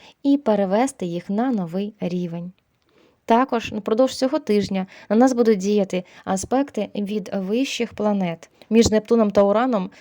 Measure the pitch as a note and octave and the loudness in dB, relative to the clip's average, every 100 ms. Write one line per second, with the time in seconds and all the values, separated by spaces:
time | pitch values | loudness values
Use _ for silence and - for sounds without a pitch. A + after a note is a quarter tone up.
0 | - _ C#4 C#4+ C#4+ G#3 G3 G3+ C4 - | -20 _ 0 2 2 0 2 2 0 -2
1 | F3+ E3+ - G3+ C4 A3+ F3 F3 G#3 - | -8 -6 -4 -2 -2 -2 -4 -6 -6 -8
2 | F3+ F3+ F3+ E3+ F3 - _ _ _ _ | -6 -4 -6 -8 -12 -16 _ _ _ _
3 | _ _ - A#3 C4+ A#3 A3+ G#3+ G#3 A3 | _ _ 2 2 2 -2 -4 -6 -2 2
4 | C4 - C4 D4+ D4 G#3 G3 F#3+ F#3 - | 2 0 -2 -2 0 0 0 -4 -6 -10
5 | - G#3+ C4 B3+ A3+ G#3+ F#3+ G#3 F#3+ F#3 | -2 4 4 4 2 2 2 0 0 -4
6 | F3+ - - F#3+ - B3 C#4+ - G3 - | -8 -12 -6 -6 -2 -2 -2 -4 -8 -6
7 | G3+ G#3+ F#3+ G3 F#3+ A3+ C4+ - A#3 - | -6 -6 -6 -6 -4 -2 -2 -4 -8 -4
8 | G#3 G3+ F#3 E3 - _ - A3 G3+ G#3+ | -2 0 -2 -6 -14 _ 0 4 4 2
9 | G#3+ A#3 G#3+ G3+ G3+ G#3 B3+ A3 F#3 - | 2 2 2 4 4 4 0 -2 -4 -10